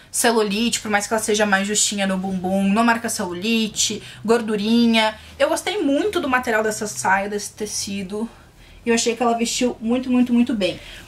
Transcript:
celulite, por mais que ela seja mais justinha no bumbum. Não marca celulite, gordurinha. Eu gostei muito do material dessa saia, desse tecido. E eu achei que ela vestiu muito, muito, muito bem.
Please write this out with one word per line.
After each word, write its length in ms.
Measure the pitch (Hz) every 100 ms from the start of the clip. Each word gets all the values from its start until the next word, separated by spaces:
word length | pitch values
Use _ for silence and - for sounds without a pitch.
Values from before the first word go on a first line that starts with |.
| -
celulite, 680 | - 240 226 208 196 233 -
por 100 | 214
mais 160 | 202 -
que 60 |
ela 100 | 220
seja 220 | 220 208
mais 220 | 208 190 202
justinha 400 | 208 - 202 190
no 100 | 190
bumbum. 460 | 190 190 180 196
Não 200 | 196 208
marca 240 | 233 233 226
celulite, 960 | - 180 175 214 226 214 - - 208 - -
gordurinha. 920 | 202 233 220 214 208 233 233 226 220 220 - -
Eu 100 | 302
gostei 340 | 330 381 415
muito 380 | 277 285 415 349
do 80 | 277
material 340 | 254 247 214
dessa 240 | 220 214 208
saia, 420 | - 190 196 202
desse 240 | 208 -
tecido. 760 | - 208 - - 196 185 208 233 - - - - - 240
E 40 |
eu 40 |
achei 220 | 233 240 226
que 60 |
ela 140 | 240 233
vestiu 400 | 233 - 247 -
muito, 300 | 226 254 254
muito, 220 | 247 247
muito 220 | 240 240
bem. 240 | 220 175 - - -